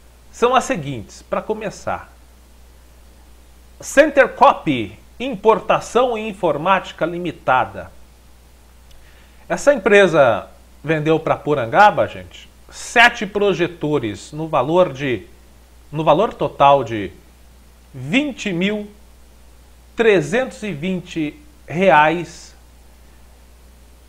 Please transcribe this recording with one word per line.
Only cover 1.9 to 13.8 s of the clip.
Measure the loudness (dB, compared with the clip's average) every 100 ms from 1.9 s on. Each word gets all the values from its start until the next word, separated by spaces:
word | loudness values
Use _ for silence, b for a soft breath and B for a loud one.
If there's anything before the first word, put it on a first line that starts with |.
| -8 -10 -20 -20 -20 -20 -20 -20 -20 -20 -20 -20 -20 -20 -20 -20 -20 -20 -18
Center | -2 4 4 4 2
Copy, | 4 4 4 -2 -4 -4 -12 -20 -10
Importação | -8 -2 0 0 2 -2 0 0 0 -2
e | -8
Informática | -4 -4 -2 0 0 -2 -8 -6
Limitada. | -6 -8 -8 0 0 0 -8 -16 -20 -20 -20 -20 -20 -20 _ _ -20 -20 b b b b b b
Essa | -2 2
empresa | 2 4 4 6 4 4 2 -4 -20 -20 -16
vendeu | -6 -4 0 0
pra | 0 -4
Porangaba, | -2 -2 0 4 4 4 -2
gente, | -4 -18 -20 -20 -20 -20
sete | -18 -4 4 4 2
projetores | -6 -2 0 0 -4 -4